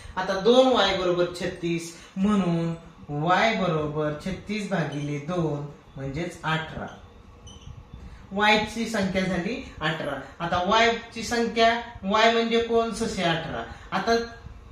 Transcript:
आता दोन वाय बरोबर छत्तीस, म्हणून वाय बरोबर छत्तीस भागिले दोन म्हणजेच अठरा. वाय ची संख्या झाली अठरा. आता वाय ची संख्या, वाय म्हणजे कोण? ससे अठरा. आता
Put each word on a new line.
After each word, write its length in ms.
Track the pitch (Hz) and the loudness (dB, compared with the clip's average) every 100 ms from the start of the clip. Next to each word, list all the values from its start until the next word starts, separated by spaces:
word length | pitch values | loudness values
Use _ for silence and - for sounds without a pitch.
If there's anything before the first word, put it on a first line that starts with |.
| - 185 | -10 -6
आता 240 | 190 190 | -4 2
दोन 280 | 208 254 262 | 6 8 8
वाय 300 | 220 196 185 | 6 2 2
बरोबर 280 | 175 175 175 | 2 2 0
छत्तीस, 720 | - 185 - 170 165 - - - 190 | -2 -6 -4 -4 -4 -6 -14 -12 0
म्हणून 560 | 202 202 175 165 165 165 - - - | 2 4 2 0 0 -4 -12 -18 -8
वाय 460 | 147 170 185 226 190 | -2 2 2 2 2
बरोबर 560 | 175 156 151 151 151 151 190 | 0 0 -2 -2 -4 -4 -8
छत्तीस 440 | 180 - 208 185 | -8 -6 -6 -4
भागिले 480 | 180 143 143 147 143 | -2 -2 -4 -4 -6
दोन 480 | 165 175 156 143 147 - - 139 | -4 -2 -2 -4 -8 -14 -18 -10
म्हणजेच 460 | 135 156 175 - | -8 -6 -6 -6
अठरा. 440 | 151 160 160 147 - - - - - - - - - - - - - - - | -4 -4 -6 -10 -12 -14 -20 -20 -20 -20 -20 -20 -18 -18 -18 -18 -18 -18 -8
वाय 340 | 196 208 208 220 | 2 4 4 2
ची 240 | 226 220 | -4 -2
संख्या 320 | 214 185 185 | 0 0 0
झाली 480 | 185 175 170 262 - - | 0 -2 -2 -6 -10 -6
अठरा. 640 | 156 156 143 139 - - 170 | -4 -2 -4 -6 -10 -8 -2
आता 180 | 180 185 | 0 4
वाय 260 | 220 226 - - | 4 4 2 -6
ची 100 | 226 | -10
संख्या, 580 | 220 233 226 226 226 233 - - | -4 -2 0 4 4 4 -4 -8
वाय 280 | 196 214 226 | 0 4 6
म्हणजे 300 | 233 226 233 | 4 2 2
कोण? 300 | 226 226 226 | 2 2 2
ससे 320 | 208 208 185 | -2 -4 0
अठरा. 420 | 170 156 131 117 113 - - | 0 0 -4 -8 -10 -14 -6
आता 240 | 185 226 233 233 - - - - | -2 2 2 0 -10 -18 -18 -8